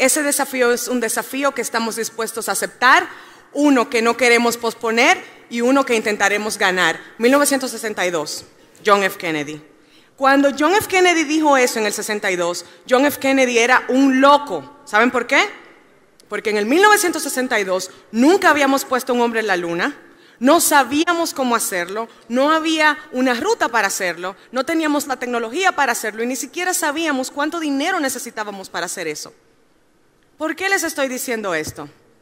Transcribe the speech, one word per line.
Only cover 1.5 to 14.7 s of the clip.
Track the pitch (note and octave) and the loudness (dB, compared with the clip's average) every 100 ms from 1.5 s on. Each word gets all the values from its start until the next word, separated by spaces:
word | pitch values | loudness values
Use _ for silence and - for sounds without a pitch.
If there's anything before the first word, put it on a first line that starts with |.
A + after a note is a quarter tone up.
que | C#4 | -2
estamos | A3 A#3 A3+ A3 | -4 -4 -4 -4
dispuestos | A3 - A3 - G#3+ | -8 -6 -8 -6 -6
a | |
aceptar, | G3 F#3+ - B3 D#4 F4+ - - - _ | -4 -6 0 4 4 2 -8 -20 -20 _
uno | C#4+ D4 C4+ A3 | 0 4 4 2
que | A#3 | 0
no | A3+ A#3 | 0 2
queremos | B3 A#3 A#3 A#3 | 4 4 2 0
posponer | A3+ - A3+ A3+ C#4 F#4 - - - | -4 -4 -2 2 4 2 -2 -20 -10
y | A#3 | -2
uno | A#3+ C#4 C4+ | 2 2 2
que | A#3 | 0
intentaremos | A3 G#3 G3 G#3 G#3+ G#3+ | 0 0 0 0 -2 -2
ganar. | G3+ F#3 E3+ D#3+ - - | 0 2 0 -2 -8 -2
Mil | A3+ | 2
novecientos | C#4 C#4+ C#4 C4 | 4 2 0 -4
sesenta | A3 G#3+ G#3 F#3 | -8 -8 -4 -4
y | |
dos, | E3+ D3+ - - _ _ _ - | -2 -6 -10 -14 _ _ _ 2
John | G3+ | 2
F. | G3 F#3+ | 2 -2
Kennedy. | F3+ D#3 D3 D3+ - _ _ _ _ - | -4 -4 -6 -10 -18 _ _ _ _ -2
Cuando | C4+ C#4 C#4+ C4+ | 2 4 4 2
John | D4+ | 2
F. | G4+ - | 2 2
Kennedy | F#4+ F#4 E4 | 2 4 4
dijo | D4 D#4 D#4 C#4 | 0 0 2 4
eso | B3 A#3+ | 2 0
en | G#3+ | -4
el | |
sesenta | G3+ G#3 G#3 G3+ | -4 -6 -4 -2
y | F3+ | -2
dos, | E3+ F3 - - - | -2 -4 -10 -20 0
John | B3 C#4+ | 2 2
F. | - | 0
Kennedy | C4+ C4+ B3+ A#3 | 0 2 2 2
era | A#3 B3 - | 4 2 2
un | B3+ C#4 C4 | 2 4 6
loco. | C#4 C#4+ C#4 F3 C3 | 6 6 2 -8 -10